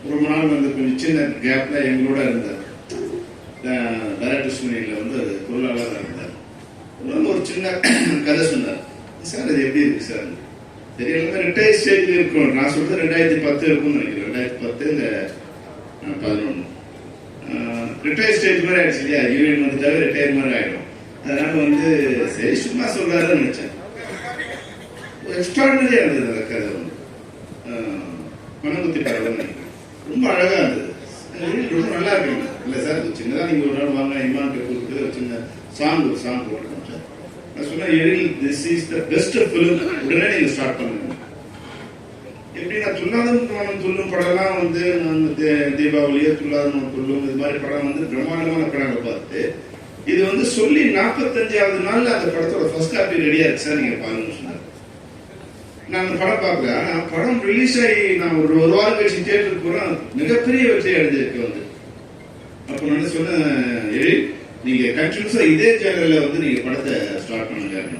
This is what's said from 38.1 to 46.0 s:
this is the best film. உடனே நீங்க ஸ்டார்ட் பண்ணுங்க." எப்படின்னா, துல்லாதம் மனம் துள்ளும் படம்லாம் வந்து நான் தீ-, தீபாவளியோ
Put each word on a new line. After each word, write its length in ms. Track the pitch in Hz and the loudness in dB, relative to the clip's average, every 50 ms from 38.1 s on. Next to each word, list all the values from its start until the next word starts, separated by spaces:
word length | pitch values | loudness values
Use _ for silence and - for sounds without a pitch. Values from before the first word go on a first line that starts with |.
| - - - - - - | 4 4 2 0 0 0
this 200 | 139 139 143 143 165 | -2 -2 -2 -2 0
is 140 | 165 170 170 - | 0 0 0 0
the 140 | - 165 170 - | -2 -4 -4 -2
best 300 | - 156 - - - - 226 220 | 0 2 2 2 2 4 2 2
film. 280 | - - 170 170 170 175 165 - - - 147 | 2 4 4 4 4 4 2 0 -2 -2 -2
உடனே 260 | 135 135 165 170 - 202 | 0 2 2 2 2 2
நீங்க 220 | 202 170 147 139 | 2 2 2 2
ஸ்டார்ட் 260 | 127 131 135 127 - | 2 0 -2 -2 -2
பண்ணுங்க." 240 | - 123 117 113 - - 127 - - - - - - - - - - - - - - - - - - - - - - - - - - - - - | -4 -4 -4 -4 -6 -8 -8 -10 -12 -14 -16 -16 -18 -18 -18 -18 -16 -16 -16 -16 -14 -16 -16 -16 -18 -18 -18 -18 -18 -18 -18 -18 -18 -18 -14 -12
எப்படின்னா, 340 | - 170 180 208 214 208 196 - | -8 -6 -4 -4 -2 -2 -2 -2
துல்லாதம் 480 | - 170 185 226 233 240 240 240 240 240 208 | -2 -2 0 0 2 2 4 4 2 2 0
மனம் 320 | 208 208 202 196 196 190 | -2 -4 -4 -4 -4 -2
துள்ளும் 300 | 185 185 180 - 180 180 | -2 -2 -2 -2 -2 -2
படம்லாம் 460 | 180 180 175 175 180 185 190 190 185 | 0 0 2 2 2 2 2 2 2
வந்து 260 | 175 175 170 165 175 175 180 170 | 2 0 0 0 0 0 0 0
நான் 280 | 170 160 160 160 160 156 151 - | 0 0 2 2 2 2 2 2
தீ-, 380 | - 156 151 147 147 143 143 139 | 2 2 4 4 4 2 0 2
தீபாவளியோ 580 | 151 147 147 147 147 | 2 2 4 4 4